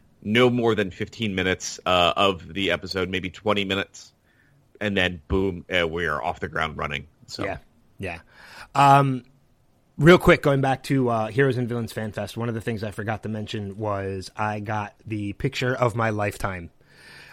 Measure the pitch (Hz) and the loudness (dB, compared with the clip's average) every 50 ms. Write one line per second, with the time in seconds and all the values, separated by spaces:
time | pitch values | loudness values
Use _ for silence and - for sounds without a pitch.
0 | _ _ _ _ - 104 110 120 127 123 120 123 117 117 110 104 101 92 - - | _ _ _ _ -6 0 4 4 6 4 4 2 2 2 2 2 -2 -4 -4 -8
1 | 107 - - - 113 104 92 92 92 92 90 - - - - - - 90 92 90 | -10 -10 -6 -6 -6 -4 -2 0 0 0 0 -2 -4 -10 -12 -4 0 2 4 4
2 | 87 85 - - 101 98 95 85 85 80 80 98 98 85 85 76 92 87 - 95 | 4 4 4 2 2 2 0 -2 -10 -12 -8 -4 -2 -2 -2 -2 -4 -6 -4 -4
3 | 92 90 95 90 87 90 - - - 107 104 104 101 95 98 98 90 - - - | -4 -2 -4 -6 -6 -8 -12 -6 -2 -2 0 0 -2 -2 -2 -4 -4 -6 -12 -20
4 | - - _ _ _ _ _ _ _ _ _ _ _ _ _ _ 104 104 98 95 | -20 -20 _ _ _ _ _ _ _ _ _ _ _ _ _ _ -4 0 0 2
5 | 90 90 90 82 - - 98 95 95 98 87 90 - - 90 90 85 80 80 85 | 0 0 -2 -6 -4 -2 0 0 0 0 -4 -6 -8 -2 0 0 0 0 -2 -2
6 | 85 78 76 65 62 87 - - 98 78 78 78 80 78 76 78 78 73 73 71 | -2 -2 -2 -2 -2 -4 -4 -6 -8 -6 -4 -4 -4 -4 -4 -6 -6 -6 -6 -10
7 | - - _ _ - - - - - 98 92 - - _ _ _ _ _ _ - | -10 -14 _ _ -20 -16 -10 -8 -6 -6 -8 -10 -14 _ _ _ _ _ _ -10
8 | 98 90 85 82 - _ _ - - - - - - - - 139 143 139 139 139 | -10 -10 -10 -12 -16 _ _ -20 -20 -20 -20 -20 -20 -4 2 4 6 8 8 8
9 | 139 135 131 123 - - _ _ _ _ _ _ _ _ _ _ _ _ _ - | 6 4 0 -4 -8 -14 _ _ _ _ _ _ _ _ _ _ _ _ _ 6
10 | 143 165 180 - - 175 160 - - 147 139 139 135 135 131 - - - 139 135 | 8 8 8 10 10 6 6 6 6 2 2 4 2 2 0 0 -2 0 0 2
11 | 123 117 117 110 110 110 101 131 143 135 117 123 123 110 120 120 113 107 - 113 | 2 2 2 0 -2 0 2 2 2 2 2 0 -2 -2 -4 -4 -6 -6 -6 -8
12 | 110 107 - 107 104 - - 113 117 120 110 113 - 120 113 98 110 104 95 - | -8 -6 -6 -8 -8 -8 -6 -6 -6 -4 -6 -4 -6 -6 -6 -6 -6 -8 -8 -6
13 | 104 113 110 98 - 107 110 107 104 - - 110 101 98 95 104 110 104 101 98 | -6 -6 -6 -6 -6 -8 -8 -8 -8 -8 -8 -8 -8 -8 -8 -6 -4 -4 -4 -4
14 | 98 98 98 95 92 - - - 107 107 107 107 104 110 107 107 104 104 - _ | -4 -4 -6 -6 -8 -10 -6 -4 -4 -4 -4 -6 -6 -6 -4 -4 -6 -8 -12 _
15 | _ 107 110 104 104 101 98 - - 135 - - 131 123 131 - 123 117 98 120 | _ -8 -6 -6 -6 -6 -6 -4 -6 -4 -4 -2 -2 -2 0 2 0 0 2 0
16 | 113 113 107 104 104 104 - - - 101 92 90 85 78 - _ _ _ - - | 0 0 0 0 -2 -2 -2 -4 -6 -6 -6 -8 -12 -16 -18 _ _ _ -20 -20
17 | - - - - - - | -20 -20 -20 -20 -20 -20